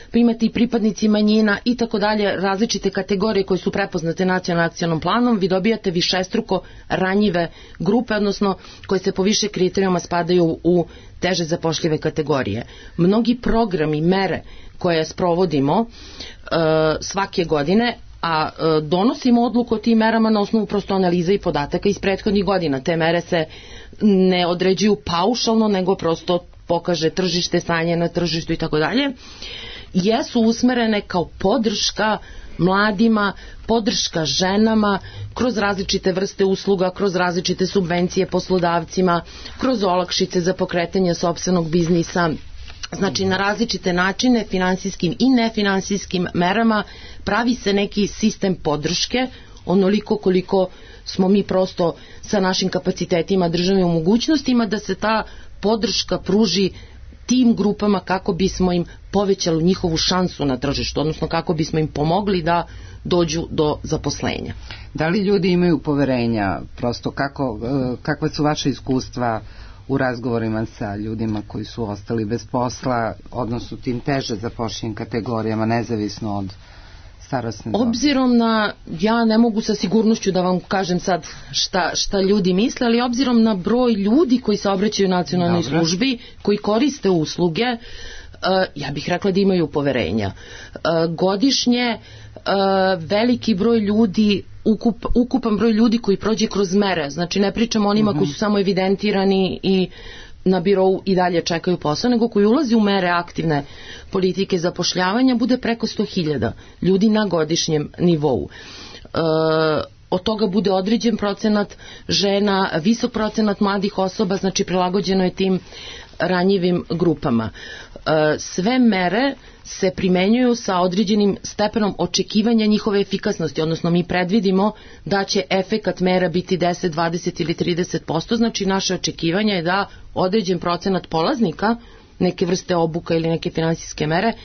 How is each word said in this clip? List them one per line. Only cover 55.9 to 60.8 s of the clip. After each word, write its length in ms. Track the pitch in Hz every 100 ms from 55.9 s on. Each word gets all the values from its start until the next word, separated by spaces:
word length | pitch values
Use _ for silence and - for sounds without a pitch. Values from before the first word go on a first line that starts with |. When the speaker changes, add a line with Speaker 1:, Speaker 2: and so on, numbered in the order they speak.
| - - 180
Speaker 1:
pruži 520 | - 196 220 180 185 - - - - - -
tim 300 | 254 240 180
grupama 440 | 202 202 208 196
kako 340 | - 185 196
bismo 400 | 175 190 - 185
im 120 | 175 165 - -
povećali 520 | 196 202 196 175 160
njihovu 340 | 170 190 180 160
šansu 480 | - 185 180 - 143
na 120 | 127
tržištu, 440 | 139 135